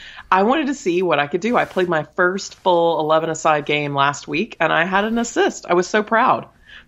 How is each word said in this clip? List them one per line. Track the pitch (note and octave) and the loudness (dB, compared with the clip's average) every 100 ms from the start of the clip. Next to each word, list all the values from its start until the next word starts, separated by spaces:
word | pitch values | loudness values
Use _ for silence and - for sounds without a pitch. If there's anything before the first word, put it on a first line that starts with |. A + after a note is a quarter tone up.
| - - - | -20 -20 0
I | F#3 | 2
wanted | G3+ D4 C#4+ | 2 0 -2
to | |
see | C#4 F#3+ E3+ | -4 -2 0
what | F#3 C#3+ | 2 0
I | C#3+ | 0
could | F3+ | -2
do. | G#3 A#3 | 0 0
I | |
played | D3 - F3+ | 0 -2 0
my | D#3+ | -2
first | D3 - F3+ G3 - - | -4 0 0 0 -8 -6
full | F#3+ F3 E3+ D#3 | 0 2 2 0
eleven-a-side | D#3 D#3+ D#3+ D#3 E3 D3+ D3 | 2 2 0 -2 0 0 0
game | D3 D3 C#3 | -2 -2 0
last | C#3 D3 - | 0 0 -6
week, | D3+ A3 - | -6 -6 -2
and | D#3+ | 0
I | D#3 | 2
had | E3+ F#3+ | 2 0
an | G#3+ A#3 | 0 -2
assist. | A#3 - F#4+ - - | -2 0 0 -2 -2
I | |
was | F3 F#3 | 0 2
so | G#3+ | -2
proud. | G#3 A3+ B3+ B2 - _ - - | 0 0 2 0 -4 _ -20 -20